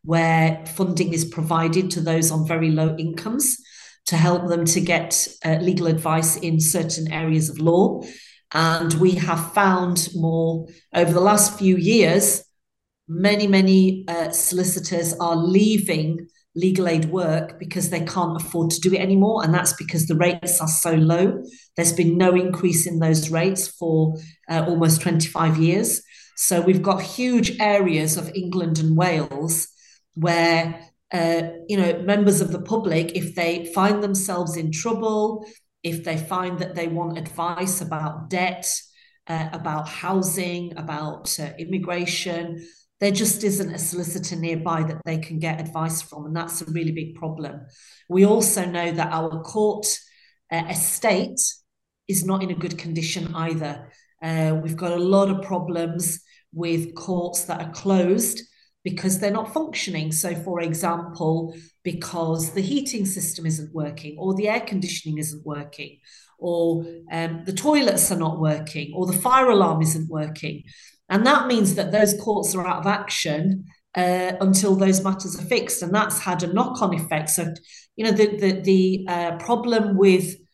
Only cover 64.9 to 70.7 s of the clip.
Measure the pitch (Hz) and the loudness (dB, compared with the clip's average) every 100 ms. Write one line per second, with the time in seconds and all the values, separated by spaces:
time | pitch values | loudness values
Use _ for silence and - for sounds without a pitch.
64.9 | - 156 151 156 147 156 147 143 - 139 | -8 -8 -6 -6 -8 -10 -10 -12 -16 -18
65.9 | _ _ - _ _ 175 170 170 165 165 | _ _ -20 _ _ -4 0 2 0 -4
66.9 | 170 - 165 165 165 185 190 285 302 240 | -14 -10 -6 -6 -6 -8 -2 2 4 2
67.9 | 190 - 170 160 160 156 151 - 156 143 | 2 0 0 -2 0 0 0 -6 -10 -8
68.9 | - 180 170 247 262 254 208 175 160 156 | -4 -2 0 4 4 6 6 4 2 2
69.9 | 160 160 156 151 156 151 147 - | 0 -4 -6 -6 -8 -10 -10 -16